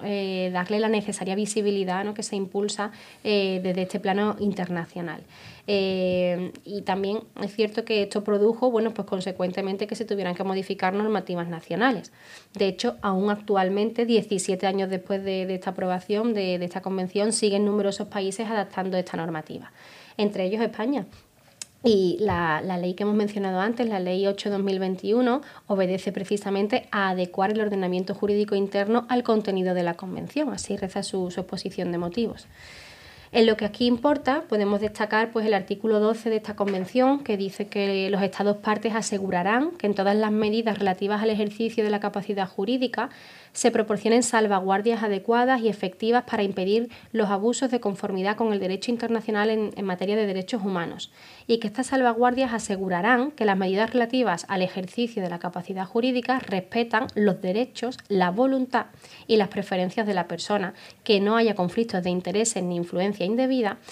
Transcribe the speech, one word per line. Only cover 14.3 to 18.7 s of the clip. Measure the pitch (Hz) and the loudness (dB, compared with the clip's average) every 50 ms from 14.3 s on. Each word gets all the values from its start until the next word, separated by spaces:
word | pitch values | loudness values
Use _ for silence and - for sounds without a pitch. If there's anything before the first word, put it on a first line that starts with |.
| 208 185 185 - 190 185 - | -2 -2 0 -2 -2 0 0
años | 196 190 196 190 185 | 0 0 0 -2 -2
después | 190 180 185 - 202 196 196 | -4 -4 -4 -4 -4 -4 -2
de, | 196 190 190 185 | -2 -4 -2 -2
de | 185 190 | -4 -4
esta | 180 185 196 | -6 -6 -6
aprobación, | 180 - 190 185 180 180 180 - 208 208 220 240 226 | -6 -2 -2 -2 -2 -2 -2 -2 -2 0 0 0 0
de, | 208 196 185 180 175 | 0 0 0 -2 -2
de | 180 | -2
esta | 175 - 190 | -4 -6 -6
convención, | 185 190 190 190 185 180 - 202 202 220 | -6 -4 -2 -2 -2 -2 0 0 0 0
siguen | 226 - - 208 196 196 202 | 2 2 2 2 4 2 2
numerosos | 208 202 208 196 196 196 - 208 202 | 2 2 2 0 0 -2 -4 -6 -6
países | - 208 190 190 190 - 226 208 | -6 -4 -4 -4 -4 -4 -4 -2
adaptando | 226 214 190 190 | 0 0 0 -2